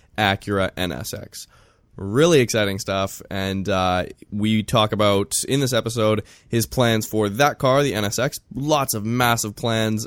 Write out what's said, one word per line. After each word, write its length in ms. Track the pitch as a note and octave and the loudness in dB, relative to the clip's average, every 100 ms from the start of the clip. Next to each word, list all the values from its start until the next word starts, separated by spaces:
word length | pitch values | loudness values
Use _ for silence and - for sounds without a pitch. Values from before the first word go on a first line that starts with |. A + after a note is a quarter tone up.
| _ - | _ 0
Acura 540 | G2+ G2 - G2 F#2 - | 0 0 -2 -2 -2 -2
N 140 | F2+ | -6
S 220 | C2 G2+ | -6 -8
X. 340 | C#2+ - - - _ _ _ _ | -12 -14 -18 -20 _ _ _ _
Really 460 | - G2 A#2 E3+ D3 | -12 -2 2 6 6
exciting 380 | A#2 A2+ G2+ F#2+ | 4 2 0 -2
stuff, 420 | - G2 G2 - - | -4 -2 -4 -6 -10
and, 380 | G2 F#2+ G2 F#2+ | -6 -4 -4 -2
uh, 380 | F#2+ F#2 F2+ - - - | 0 2 0 -2 -10 -10
we 320 | G#2 G#2+ A2 | -2 0 0
talk 300 | G2+ A#2+ G#2+ | 2 2 2
about, 520 | G#2 G#2 G2+ G2+ - - | 2 2 2 0 -4 -2
in 140 | C#3 | 0
this 140 | B2+ | 0
episode, 480 | A#2+ A2+ A#2 G#2+ G#2+ - - _ | 0 -2 0 2 0 -4 -18 _
his 160 | A#2 | -2
plans 420 | G#2+ C3 A#2 A2 G#2+ | 0 0 2 2 0
for 220 | A2 G#2 | 0 0
that 300 | G#2+ C#3+ C#3+ | 2 0 2
car, 240 | C3 C#3 | 2 2
the 100 | C#3+ | 2
N 140 | G2+ G2+ | -2 -2
S 120 | - | -2
X, 220 | C#3 - - | -4 -6 -12
lots 400 | B2+ D3 D3+ C3 | -6 0 0 0
of 100 | A2 | -2
massive 500 | G#2+ B2 A#2+ A#2 G#2+ | -2 0 2 0 -2
plans, 520 | G#2 A#2 A2+ A2 G#2+ | -4 -2 0 0 -2